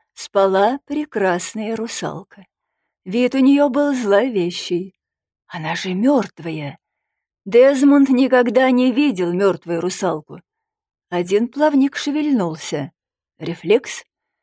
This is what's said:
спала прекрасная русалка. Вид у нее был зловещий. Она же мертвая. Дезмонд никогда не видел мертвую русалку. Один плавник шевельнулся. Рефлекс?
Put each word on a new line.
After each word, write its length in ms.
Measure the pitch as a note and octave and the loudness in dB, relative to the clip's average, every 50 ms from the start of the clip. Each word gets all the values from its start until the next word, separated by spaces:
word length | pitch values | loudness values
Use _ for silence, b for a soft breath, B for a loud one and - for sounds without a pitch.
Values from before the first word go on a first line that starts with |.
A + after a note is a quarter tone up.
| _ _ _ | _ _ _
спала 680 | - - - - G3+ G3 G3 F#3+ F#3+ G3+ A3+ C4+ C#4+ - | -12 -12 -4 0 0 2 2 2 2 2 2 0 -4 -8
прекрасная 920 | - C#4+ D4+ D4+ - - G#3+ G3 F#3 F3 F3 - - - A3 G#3+ G#3+ A3+ | -8 -8 -8 -8 -6 -4 -2 0 0 0 -2 -4 -8 -8 -8 -8 -6 -6
русалка. 720 | A3 A3 A#3 - - F3+ D3+ D3 D#3 G3 - _ G3+ F#3 _ _ _ _ _ _ _ _ _ _ _ _ | -8 -8 -8 -8 -8 -8 -8 -10 -12 -16 -18 _ -20 -20 _ _ _ _ _ _ _ _ _ _ _ _
Вид 320 | F#3 F#3 A#3+ B3 B3 C#4 | -6 -2 0 0 0 2
у 40 | C4+ | 2
нее 280 | B3+ C#4 C#4 C#4+ C#4+ | 4 4 4 4 2
был 260 | C#4+ A#3 C#4+ C#4+ C#4+ C4+ | 2 2 0 0 0 -2
зловещий. 1000 | B3+ A#3 G3 G3+ G3+ B3 C4+ A3+ F#3+ E3+ F3 F3 - - - F3+ E3+ F#3+ F#3+ - _ _ _ _ _ _ _ _ _ _ | -2 0 2 2 2 2 0 -2 -2 -2 -2 -6 -8 -8 -6 -6 -6 -6 -10 -14 _ _ _ _ _ _ _ _ _ _
Она 280 | _ - F3 D#3 D#3+ F3 | _ -14 -10 -8 -8 -8
же 180 | F3+ - F#3+ F3+ | -8 -6 -6 -4
мертвая. 840 | F#3+ A3+ C4+ D4 B3 G3 - - - D#3 E3 D#3 D3+ D3 C#3 - - _ _ _ _ _ _ _ _ _ _ _ _ _ | 0 0 2 2 2 0 -2 -8 -12 -12 -10 -10 -8 -10 -12 -14 -16 _ _ _ _ _ _ _ _ _ _ _ _ _
Дезмонд 640 | G3 G3+ A#3+ C4 C#4 C#4+ B3+ C#4+ C#4 C#4+ C#4+ C#4 C4+ | 2 4 6 6 6 4 4 4 6 6 6 6 4
никогда 600 | C4 B3 C4+ B3 B3+ B3 A#3+ A#3+ G#3 B3+ C4 C4 | 4 4 4 4 4 2 2 2 2 2 4 4
не 200 | B3 B3 B3+ C4 | 4 4 2 2
видел 420 | G#3+ B3+ D4 C#4+ G#3 F3 F3+ E3+ F3 | 2 2 0 0 0 0 -2 -2 0
мертвую 480 | F3+ G3+ F#3+ E3+ - - E3 E3+ E3+ | 2 2 0 0 0 -4 -6 -4 -4
русалку. 600 | E3+ F#3 F#3 - G3 F3+ D#3+ D3+ D3+ _ D3 F3 - _ _ _ _ _ _ _ _ _ _ _ _ _ | -4 -4 -4 -2 -2 -2 -4 -4 -8 _ -20 -20 -20 _ _ _ _ _ _ _ _ _ _ _ _ _
Один 380 | F3+ F3 F3 F3+ G3 G#3 A#3+ | -6 -6 -2 0 0 0 -2
плавник 500 | B3 - C#4 D4+ D#4 D4 C4+ C4+ C#4 - | -2 -2 -2 0 2 2 2 0 0 -2
шевельнулся. 960 | - - D4 C#4 D4+ D4 D4+ C4+ A3 F3+ E3 D#3+ D#3 - - E3+ C#3+ C#3 - - _ _ _ _ _ _ _ _ _ | -6 -6 -4 -4 -4 -2 -2 0 -2 -2 -4 -6 -8 -8 -8 -6 -6 -8 -10 -12 _ _ _ _ _ _ _ _ _
Рефлекс? 680 | D#3+ E3 E3 - - E3 G#3 C4 - - - - - _ _ _ _ _ _ _ | -10 -10 -10 -8 -2 0 0 0 0 -4 -12 -14 -16 _ _ _ _ _ _ _